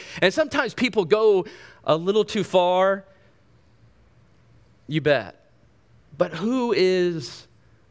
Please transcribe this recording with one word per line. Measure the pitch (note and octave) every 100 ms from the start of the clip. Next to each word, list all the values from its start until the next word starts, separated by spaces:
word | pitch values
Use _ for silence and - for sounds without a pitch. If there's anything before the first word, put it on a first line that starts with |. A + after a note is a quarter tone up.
| - -
And | F3+
sometimes | A#3+ D#4 C#4+ B3
people | - B3 G#3+ E3+
go | G#3 A3 F#3+ F3 - - -
a | - D#3
little | F3 G#3+ G#3
too | G#3
far. | F3 F#3 F3+ F3+ F#3+ G3 - _ _ _ _ _ _ _ _ _ _ _ _ _ _ _ _ _ -
You | D#3
bet. | D3 C3+ F#2+ - _ _ _ _ _ _ _ C#3
But | F3+
who | D#3+ G#3 C4 A#3+
is | F3+ F#3 F#3 F3+ E3+ C3+ - - _ _ _ _